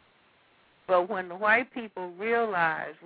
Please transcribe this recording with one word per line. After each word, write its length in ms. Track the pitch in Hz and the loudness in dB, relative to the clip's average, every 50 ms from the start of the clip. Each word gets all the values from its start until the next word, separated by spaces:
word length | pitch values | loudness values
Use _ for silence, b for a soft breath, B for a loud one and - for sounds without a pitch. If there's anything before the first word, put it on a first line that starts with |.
| _ _ _ _ _ _ _ _ _ _ _ _ _ _ _ _ - - | _ _ _ _ _ _ _ _ _ _ _ _ _ _ _ _ 0 4
But 200 | 185 180 180 185 | 4 4 4 2
when 200 | 220 185 180 175 | -2 -4 -4 -6
the 80 | 175 | -6
white 360 | 190 214 208 220 240 254 - | -2 2 4 4 4 2 -2
people 380 | - 262 226 208 - 185 180 180 175 175 | -8 -12 -12 -10 -10 -10 -10 -10 -8 -6
realize, 760 | 208 226 233 233 233 220 190 175 165 160 165 - - 151 156 - 165 | -2 0 2 2 2 0 0 0 0 0 0 -4 -8 -10 -12 -14 -10